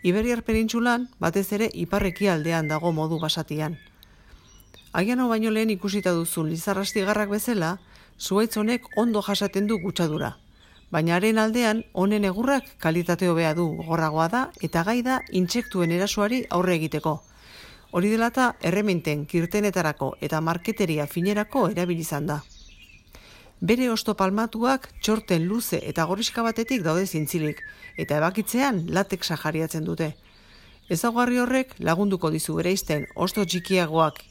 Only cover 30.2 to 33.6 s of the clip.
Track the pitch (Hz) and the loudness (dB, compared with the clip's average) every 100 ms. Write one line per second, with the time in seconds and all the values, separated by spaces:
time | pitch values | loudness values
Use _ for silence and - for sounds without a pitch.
30.2 | - - - - - - - 170 240 233 | -20 -20 -20 -20 -20 -20 -4 0 0 2
31.2 | 240 247 247 262 262 - - 165 208 185 | 2 2 2 0 -2 -4 0 2 2 2
32.2 | 160 160 - 160 175 190 - 151 - - | 0 -2 -2 0 0 0 0 -4 -4 -4
33.2 | 180 - 180 175 | -2 0 -2 -2